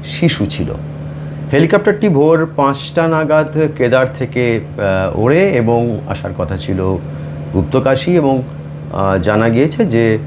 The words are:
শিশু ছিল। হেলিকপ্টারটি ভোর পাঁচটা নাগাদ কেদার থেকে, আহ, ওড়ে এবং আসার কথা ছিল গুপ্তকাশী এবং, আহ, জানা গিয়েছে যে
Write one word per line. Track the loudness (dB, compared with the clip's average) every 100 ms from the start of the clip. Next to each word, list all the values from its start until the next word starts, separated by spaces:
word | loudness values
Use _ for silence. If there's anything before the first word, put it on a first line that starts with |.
শিশু | -10 -2 -2 0 -4
ছিল। | -4 -6 -6 -10 -10 -12 -10 -12 -10 -2
হেলিকপ্টারটি | 2 4 2 2 2 2
ভোর | 4 4 4 2 0
পাঁচটা | 0 0 -4 0 0
নাগাদ | 0 2 2 2 0 0 2
কেদার | 2 4 2 -2
থেকে, | -4 0 0 0
আহ, | -4 -4 0 0 0 0
ওড়ে | 2 4 4
এবং | 2 2 2 0 -4 -6
আসার | -6 -6 -4
কথা | -4 -4
ছিল | -4 -2 0 -2 -4 -10 -10 -10 -4
গুপ্তকাশী | -2 0 2 2 0 2
এবং, | 2 2 0 -4 -10 -14 -12 -10
আহ, | -2 2 2
জানা | 2 2 4
গিয়েছে | 4 2 2 0
যে | 2 2 0